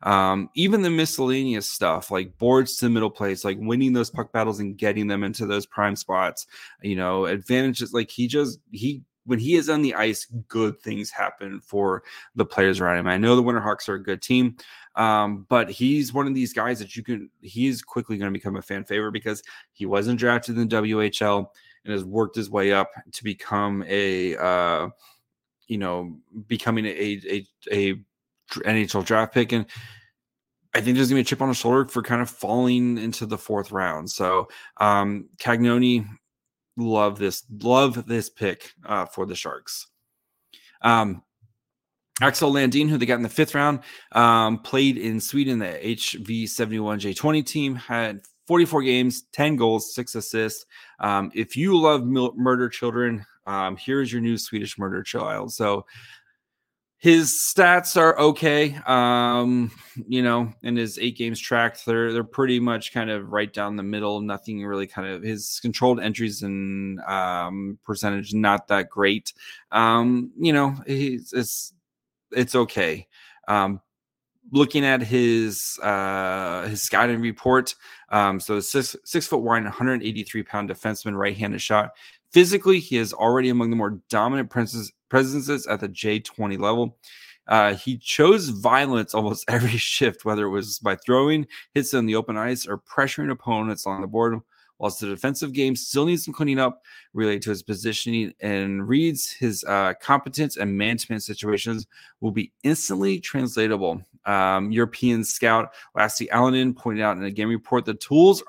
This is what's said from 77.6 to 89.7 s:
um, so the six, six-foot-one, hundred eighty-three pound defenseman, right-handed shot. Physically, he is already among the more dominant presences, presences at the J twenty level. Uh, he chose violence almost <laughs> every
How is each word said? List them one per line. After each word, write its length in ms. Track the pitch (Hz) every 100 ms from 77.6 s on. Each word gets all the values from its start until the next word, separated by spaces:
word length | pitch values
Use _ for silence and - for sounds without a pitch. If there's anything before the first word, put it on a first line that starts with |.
| 127 - - - -
um, 300 | 104 101 95
so 160 | - 104
the 60 |
six, 340 | - 139 127 - -
six-foot-one, 600 | 170 - 139 117 117 104
hundred 380 | 101 127 123
eighty-three 400 | 110 107 98 110
pound 260 | - 104 101
defenseman, 480 | 95 110 104 110 98
right-handed 440 | 101 98 104 98
shot. 320 | - 107 107 - - _ _
Physically, 480 | 175 180 196 190 185
he 180 | - 120
is 140 | 104
already 380 | - 113 127 127
among 220 | 120 117
the 40 | 117
more 240 | 104 101 -
dominant 400 | 107 117 135 120
presences, 440 | 120 113 117 101 _ -
presences 580 | 131 131 143 139 143 -
at 140 | 104
the 80 | 101
J 300 | 92 110 107
twenty 360 | - - 101 95
level. 420 | 101 117 120 - - - - - -
Uh, 260 | 110 104
he 240 | 95 127 123
chose 500 | - - 160 214 151
violence 640 | 101 113 127 139 120 -
almost 300 | 110 107 107 -
<laughs> 40 |
every 280 | 117 120